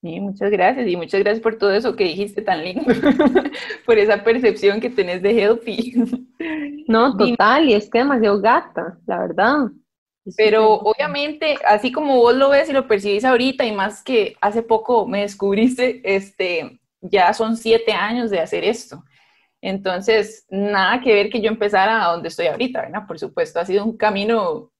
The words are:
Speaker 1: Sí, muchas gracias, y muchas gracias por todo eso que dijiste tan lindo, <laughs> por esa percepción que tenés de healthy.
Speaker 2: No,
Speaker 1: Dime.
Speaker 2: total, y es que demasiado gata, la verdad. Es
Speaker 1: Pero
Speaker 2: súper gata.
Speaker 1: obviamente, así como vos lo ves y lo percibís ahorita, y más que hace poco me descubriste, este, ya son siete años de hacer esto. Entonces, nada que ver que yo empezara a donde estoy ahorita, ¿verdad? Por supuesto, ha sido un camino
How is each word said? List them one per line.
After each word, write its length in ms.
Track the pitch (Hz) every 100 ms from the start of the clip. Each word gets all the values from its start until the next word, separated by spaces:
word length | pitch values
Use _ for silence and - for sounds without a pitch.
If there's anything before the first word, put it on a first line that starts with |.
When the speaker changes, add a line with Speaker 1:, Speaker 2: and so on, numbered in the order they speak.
Speaker 1:
Sí, 160 | 170 170
muchas 300 | 202 196 202
gracias, 360 | 202 185 254 233
y 80 | 175
muchas 240 | 240 196
gracias 200 | 196 226
por 140 | 220 220
todo 140 | 202
eso 220 | 196 240
que 80 | -
dijiste 380 | 185 170 208 208
tan 220 | 214 170
lindo, 180 | 170 185
<laughs> 680 | 285 - 294 - 294 - 285 - - - -
por 120 | 220
esa 260 | 208 202
percepción 560 | 208 233 240 - 196 202
que 100 | 247
tenés 320 | 247 180 180
de 80 | 196 233
healthy. 520 | 202 233 - 214 - 233 226 254 - _ 330 311 294 294 302
Speaker 2:
No, 260 | 226 254 196
Speaker 1:
Dime. 140 | 233 233
Speaker 2:
total, 320 | 208 269 311
y 60 |
es 140 | 208 208
que 100 | 233
demasiado 420 | 277 262 214 202
gata, 580 | 208 277 - - 170 185 -
la 140 | 180
verdad. 360 | 180 170 214 294 233 - _ _ _ _
Es 100 | - 185
Speaker 1:
Pero 260 | 214 220
Speaker 2:
súper 160 | 220 214
gata. 120 | 214
Speaker 1:
obviamente, 640 | - 294 285 294 302 311 285
así 280 | - 208 254
como 240 | 254 294 262
vos 180 | 233
lo 140 | 254 269
ves 200 | 277 320
y 40 |
lo 160 | 269 262
percibís 360 | 208 202 202
ahorita, 400 | 262 254 254 262
y 60 | 240
más 320 | 208 196 208
que 320 | - 247 190 -
hace 220 | 202 220
poco 420 | 226 220 220 240 175
me 140 | 196
descubriste, 800 | 202 202 202 202 240 254 254 247
este, 760 | 190 196 196 _ 185 170 143 _ _ _
ya 320 | 180 190 175
son 240 | 220 226 226
siete 360 | 226 220 226
años 360 | 196 202 240 233
de 100 | 190
hacer 240 | 156 175
esto. 400 | 175 233 - - _ _ _ _ _ _
Entonces, 840 | 196 196 196 180 190 220 208 - _
nada 500 | 190 202 208 190 247
que 140 | 254
ver 160 | 202 202
que 100 | 226
yo 80 | 208
empezara 560 | 214 208 202 196 226
a 60 | 175
donde 160 | 170 165
estoy 200 | - 165
ahorita, 340 | 147 254 254
¿verdad? 240 | - 180 202
Por 140 | -
supuesto, 400 | 196 - 165 170
ha 40 |
sido 200 | 180 190
un 120 | 214 220
camino 760 | 214 196 208 226 185 151 - _